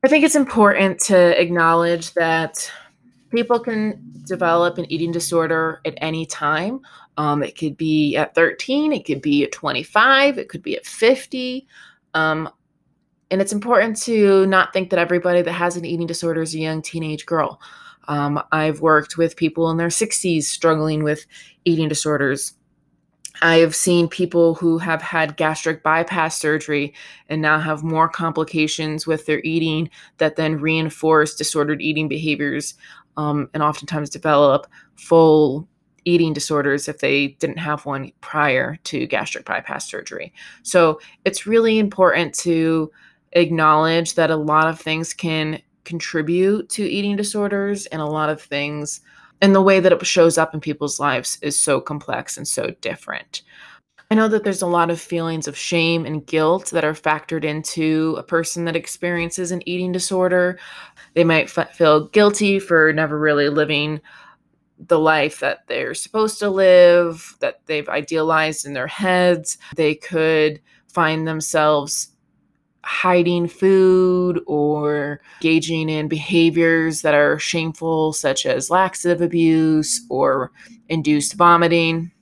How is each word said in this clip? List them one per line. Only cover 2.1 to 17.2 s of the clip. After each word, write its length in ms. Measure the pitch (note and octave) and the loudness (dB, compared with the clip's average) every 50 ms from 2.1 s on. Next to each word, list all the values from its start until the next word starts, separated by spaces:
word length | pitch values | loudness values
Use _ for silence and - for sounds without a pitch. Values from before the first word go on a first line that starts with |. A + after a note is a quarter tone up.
| _ | _
that 560 | - E3 E3 D#3+ E3 E3 D#3 - - - - - - - _ _ _ _ _ _ _ _ _ | -2 0 0 0 0 -2 -4 -6 -10 -12 -12 -14 -20 -20 _ _ _ _ _ _ _ _ _
people 300 | - A#3 A#3 A#3 A#3+ A#3 | -4 -4 0 0 0 -2
can 420 | A#3 B3 A3+ G#3+ G#3+ G#3+ - - - - - - - | -2 -4 -4 -4 -4 -4 -6 -8 -14 -20 -20 -20 -10
develop 540 | D#3+ F#3+ F3 F#3 E3+ E3+ E3+ F3 F3 F3 - | -10 -6 -2 0 2 2 2 2 0 -2 -4
an 120 | E3+ - | -8 -6
eating 200 | D#3+ D#3 E3 E3 | -4 -4 -4 -4
disorder 680 | E3+ E3+ E3 - E3+ E3 E3 D#3 E3 D#3+ D#3+ D#3+ D#3 - _ | -4 -4 -4 -2 0 0 0 0 0 -2 -2 -4 -6 -6 _
at 80 | D#3+ D3+ | -10 -8
any 280 | - - D#3+ D#3+ D#3+ E3 | -6 -6 -6 -4 -6 -8
time. 560 | D#3+ - - D3+ D3 D#3 D3+ F3 G#3 B3 C4+ C4 - - - - _ _ | -8 -8 -6 -2 -2 -2 -2 -2 -6 -8 -10 _ -18 -20 -20 -20 _ _
Um, 260 | - D3+ D3+ D3 D3 C#3 | -4 -2 -2 0 -2 -2
it 120 | - - | -4 -6
could 220 | - D#3+ D#3 C#3 | -8 -8 -8 -6
be 380 | _ D#3+ D#3 D#3 D#3 D3+ D3 - | _ -2 0 0 2 2 0 0
at 180 | D3 D3+ - _ | -2 -2 0 _
thirteen, 600 | - E3 - - - - - B3+ C#4+ D4+ D#4 D4 | 2 2 2 0 -6 -6 -4 -2 0 0 0 -2
it 120 | - - | -4 -4
could 160 | - C#3+ C3+ | -6 -6 -4
be 220 | - D3+ C#3+ C#3+ C#3 | -2 0 0 0 0
at 80 | C3+ | -2
twenty-five, 880 | - - - D3 C3+ B2 - - - G#3 A3 C4 C4+ C4+ C#4 C#4+ C4+ B3 | -4 -8 -6 -6 -4 -6 -8 -2 0 2 4 4 4 4 4 2 0 -2
it 100 | - - | -10 -12
could 140 | - - - | -14 -14 -8
be 120 | - E3+ | -8 -8
at 120 | - - | -8 -8
fifty. 800 | - - - A3+ A#3 C4 C4 - - - C4 B3+ B3+ B3+ C4 C4 _ _ - - - _ _ _ _ _ | -14 -6 0 2 4 4 2 0 -12 -10 -8 -8 -8 -8 -10 -12 _ _ -20 -20 -20 _ _ _ _ _
Um, 340 | D#3+ D#3 D#3+ D#3 D#3 D#3+ D3+ _ _ _ _ _ _ _ _ _ _ _ _ _ _ _ _ | 0 0 0 0 -2 -6 -10 _ _ _ _ _ _ _ _ _ _ _ _ _ _ _ _
and 120 | F#3 F#3+ | -2 -2
it's 120 | G3 G3 G#3 | -2 -2 -2
important 420 | G#3 G3+ A#3+ A#3+ G3+ G#3 A3+ G#3+ G#3+ | -6 -2 2 2 4 4 2 -2 -6
to 460 | - A#3+ A3+ A3 G#3 G3 G3 F#3+ F#3+ | -4 0 2 4 6 6 6 6 4
not 260 | G3 F#3+ F#3 - - - | 6 4 2 2 2 -2
think 160 | F#3+ F#3 F3+ | -4 -2 0
that 100 | F#3+ F3 | 0 0
everybody 440 | E3+ E3+ F3+ F3+ F3 F3+ F3+ F3+ F3 | 2 2 0 0 2 2 2 2 2
that 100 | E3+ E3+ | 0 -2
has 240 | F3 F3 F3 F3 | -2 -2 -2 -2
an 80 | F3+ E3+ | -4 -8
eating 220 | C#3 E3+ E3 E3+ | -6 -4 -4 -4
disorder 340 | E3 E3 - - E3 E3 E3 | -6 -6 -4 -4 -2 -2 -2
is 140 | D#3+ D#3 D#3+ | -4 -4 -4
a 40 | D#3 | -6
young 220 | D#3 D#3+ D#3+ D#3 | -4 -4 -4 -6
teenage 440 | D3+ - - E3 D#3+ D#3 D3+ D3+ | -8 -8 -8 -6 -6 -6 -6 -8